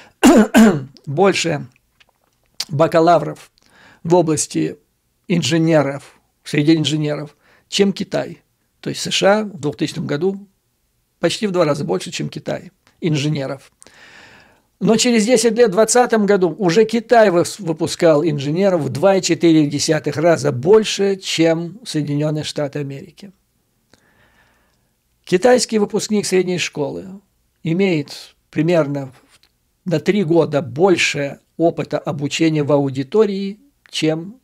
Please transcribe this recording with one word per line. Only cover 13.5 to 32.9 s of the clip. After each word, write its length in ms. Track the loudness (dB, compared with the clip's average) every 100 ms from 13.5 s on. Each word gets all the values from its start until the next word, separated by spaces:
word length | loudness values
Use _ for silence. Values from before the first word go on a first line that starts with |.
| -10 _ _ -20 -20 -20 -20 -20 -20 _ _ _ _
Но 160 | 0 2
через 300 | 2 2 2
десять 320 | 2 2 2
лет, 120 | 2
в 20 |
двадцатом 560 | 2 2 2 2 2 2
году, 280 | 2 0 0
уже 280 | 0 2 2
Китай 440 | 0 2 4 6
выс-, 280 | 4 0 -4
выпускал 640 | -8 -4 -4 0 2 4
инженеров 580 | 2 -2 -4 0 0 0
в 80 | -2
два 260 | 0 2 2
и 60 |
четыре 420 | 0 2 4 4 2
десятых 520 | -2 -2 -2 -2 0
раза 340 | 2 2 0
больше, 640 | -2 4 4 4 -2 -2 -4
чем 640 | -4 0 2 0 -4 -12
Соединенные 600 | -8 -6 -4 -2 -2 -4
Штаты 360 | -6 -8 -8 -8
Америки. 520 | -10 -12 -18 -20 -20 _ _ _ _ _ _ _ _ _ _ _ _ _ _ _ _ _ _ _ -4
Китайский 540 | 0 4 2 2 -2
выпускник 480 | 0 -2 -2 -4 0
средней 320 | 0 0 -4
школы 600 | -6 -6 -8 -8 -14 -18 _ _ _ _
имеет 720 | -4 0 0 0 -4 -12 -20 _ _
примерно 600 | -2 0 2 0 -4 -8 -14 _ _ _ _ _ _
на 160 | -4 -2
три 240 | 0 0
года 380 | 2 2 2 -2
больше 800 | -4 0 2 2 0 -4 -8 -10 _ -2
опыта 400 | 0 0 -4 -6
обучения 640 | -6 -6 -6 -2 0 0
в 100 | 2
аудитории, 880 | 0 0